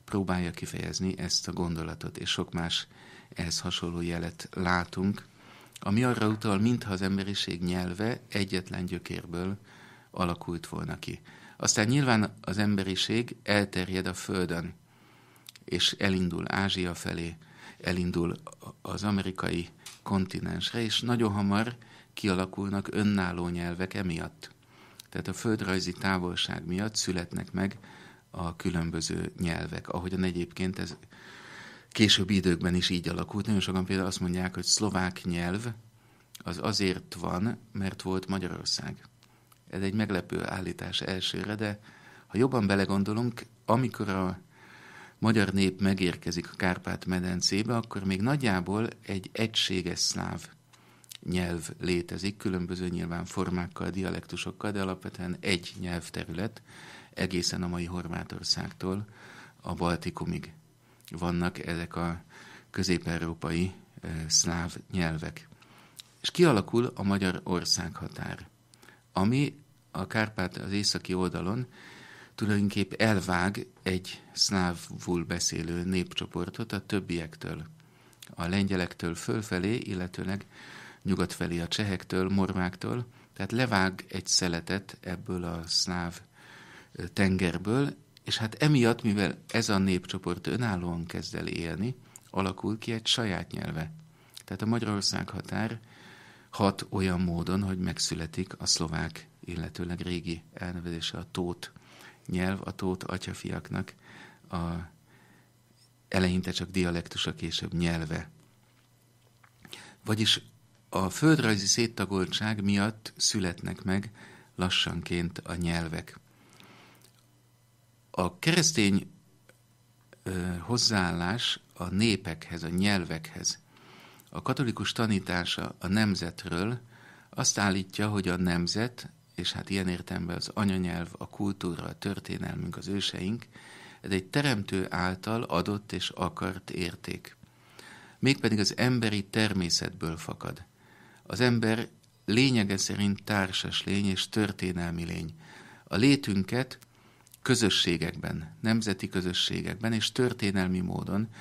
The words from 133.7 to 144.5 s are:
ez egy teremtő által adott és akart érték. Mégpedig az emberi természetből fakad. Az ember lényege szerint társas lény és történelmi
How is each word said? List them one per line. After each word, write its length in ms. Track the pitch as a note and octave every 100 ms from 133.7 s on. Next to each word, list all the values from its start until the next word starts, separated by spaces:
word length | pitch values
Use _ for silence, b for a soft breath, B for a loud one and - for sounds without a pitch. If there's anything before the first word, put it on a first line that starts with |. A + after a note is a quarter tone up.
| B B B
ez 100 | -
egy 140 | F#2+
teremtő 600 | - D3 C#3+ A2 G2+ F#2+ F#2+
által 520 | F2+ F2+ F#2 G#2+ A2+
adott 500 | - E2+ F2 G#2 -
és 160 | F2+ -
akart 600 | - F2+ - F#2 F#2 -
érték. 640 | - F2 F2 - F2+ - - - B B B B B B B
Mégpedig 400 | B2+ C3+ A2+ G#2+
az 180 | F#2+ -
emberi 480 | B2 B2 A2+ G#2
természetből 920 | G2 A2+ G#2+ F#2+ E2+ - E2+ - D#2+ D#2+
fakad. 480 | - - G1+ - - B B B B B -
Az 140 | F#2+
ember 480 | B2 A#2+ A2 A2+ E3 - _ _
lényege 520 | - A2 C3+ A#2+ G2 F#2+
szerint 480 | - G2 G2+ G2
társas 600 | - G#2 F#2 - F#2 -
lény 220 | - G2 G2+
és 220 | F#2 -
történelmi 760 | A2 G2+